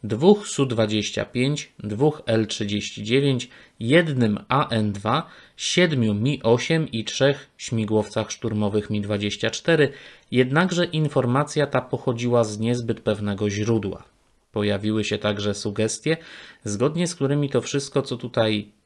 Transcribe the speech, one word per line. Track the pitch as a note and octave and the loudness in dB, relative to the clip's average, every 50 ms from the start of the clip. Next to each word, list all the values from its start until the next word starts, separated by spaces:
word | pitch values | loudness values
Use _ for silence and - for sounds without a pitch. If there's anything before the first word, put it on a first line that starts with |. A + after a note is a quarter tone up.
| - | -6
dwóch | G2+ A2 A2+ D3+ G3 G#3 G#3 - - | -4 -2 4 6 6 6 6 2 -2
Su | - - C#3 | -2 0 0
dwadzieścia | B2+ A#2 A2+ A2+ G#2+ G#2+ G#2+ G2+ - - G#2+ G#2 | 2 2 0 2 2 0 0 -2 -2 -4 -4 -4
pięć, | - - A#2+ B2+ C#3 D3 D3 - - _ - | -2 -2 0 0 0 -2 -4 -6 -12 _ -12
dwóch | - G#2+ G#2 A2 D3 D#3 D3+ - - | -8 -6 0 2 2 2 2 0 -2
L | - A2+ A2+ G#2+ | 0 2 2 2
trzydzieści | G#2 - - A2 G2+ G#2 G#2 - - - - | 0 -2 -4 -4 -2 -2 -4 -4 -6 -8 -8
dziewięć, | G#2 G#2+ A#2+ C#3 C#3+ C#3 C3 B2 - - - - - _ _ - | -2 0 2 2 4 2 0 0 -4 -8 -16 -20 -20 _ _ -6
jednym | A#2 A#2 D3 F3 F3 D#3 C#3 B2+ A#2 G#2+ G#2 - - - | 0 4 4 4 4 4 2 2 2 2 2 -2 -2 0
A | B2+ C#3+ C#3+ - | 0 0 0 0
N | A#2+ A2 G#2+ G#2 | 0 0 0 0
dwa, | G2 G2+ G2+ A2 B2 D#3 - - - - - - _ | -2 -2 -2 -2 -2 -2 -2 -6 -14 -20 -20 -20 _
siedmiu | - - - - F3 F3+ E3+ D3+ B2+ A2+ G#2+ G2+ | -8 -6 0 2 4 4 4 4 2 2 2 2
Mi | G#2 A2+ C#3 D3 C#3+ | 2 0 0 0 0
osiem | - A2+ A#2+ B2+ - - E3 D#3+ D#3 - | 2 2 2 4 2 0 0 0 0 -2
i | - A2+ G#2 | -4 -6 -6
trzech | - - - C3+ C#3+ C#3 - - - _ | -6 -2 2 2 2 2 0 -6 -18 _
śmigłowcach | - - - A#2 A2+ G#2+ G2+ A2 G#2+ G#2 - - A2+ A2 - | -16 -8 -4 -2 -2 0 2 2 2 0 0 -2 -4 -4 -4
szturmowych | - - - A2 G#2+ G#2+ G#2 G2+ G#2 G#2+ G#2 - | -6 -6 -6 -4 -2 0 0 0 0 0 -2 -2
Mi | G#2+ G#2 | -4 -4
dwadzieścia | G2+ G2+ G#2 G#2 G#2 G2+ - - - A#2 | -2 -2 -2 -2 -2 -4 -2 -2 -2 -4
cztery, | - - - E3+ E3 D3+ C#3+ - - - - - - - _ _ | -4 -2 0 2 4 4 2 2 0 -6 -18 -20 -20 -20 _ _
jednakże | B2 B2 B2+ B2+ C#3 D#3+ F#3 F3+ F3 F3 F3 | 2 2 2 4 2 2 2 2 2 0 -2
informacja | F3 D#3 D#3 D#3 C#3+ - C3+ B2 A#2+ B2 C#3 D3+ C#3+ - D3 C#3+ | 0 0 0 0 0 2 0 2 2 2 0 0 0 0 -2 0
ta | - - B2+ | 0 0 -2
pochodziła | - - - A#2+ - C3 A#2+ A#2 B2 A#2+ A#2+ A#2+ A2+ | -2 -2 -6 -4 -2 -2 -2 -2 0 2 4 2 2
z | G#2+ G#2 G#2 | 2 -2 -2
niezbyt | A2 A#2 A#2+ B2 A#2 A2+ A2+ - | -2 0 0 0 -2 -4 -6 -2
pewnego | - A2+ G#2 G2+ G#2 G#2 G2+ F#2+ G#2+ G#2 | -2 -2 -2 0 -2 -4 -2 0 -2 -2
źródła. | G2 G#2 G#2+ A#2 A2+ A2 G2 F#2+ E2+ - - _ _ _ _ _ _ _ _ _ | 0 0 0 2 2 0 0 -4 -6 -10 -14 _ _ _ _ _ _ _ _ _
Pojawiły | - G#2+ G#2 G#2 G2+ G2 G#2+ G#2+ G#2+ A2 G2+ | -4 -2 0 0 0 0 -2 -2 0 0 0
się | - G#2+ - | -2 -2 -2
także | - G#2 G#2 G#2 G2+ G#2 G2+ | 0 -2 -2 -2 -2 -4 -4
sugestie, | - - G#2+ G2+ - A2 A2 - - - - - - - - - - - - - _ - | -4 -4 -4 -2 -2 -2 -2 -2 -4 -2 -2 -2 -2 -6 -12 -20 -20 -20 -20 -18 _ -8
zgodnie | G#2+ G#2 G2+ B2 D3+ D#3 E3+ F3 | -6 -2 0 0 0 0 0 -2
z | E3+ - | -2 -2
którymi | - C#3 C3+ C#3+ D3 D3 C3+ | -2 0 0 2 0 0 0
to | - B2 | 0 -2
wszystko, | - - - C#3 C#3 - - C#3+ | -2 -2 -4 -4 -4 -2 -2 -2
co | C3+ - - | -2 -2 -6
tutaj | A#2+ - B2 - B2 A2+ A2 G#2+ G#2 G#2 - _ _ _ | -8 -8 -4 0 0 2 2 0 0 -2 -6 _ _ _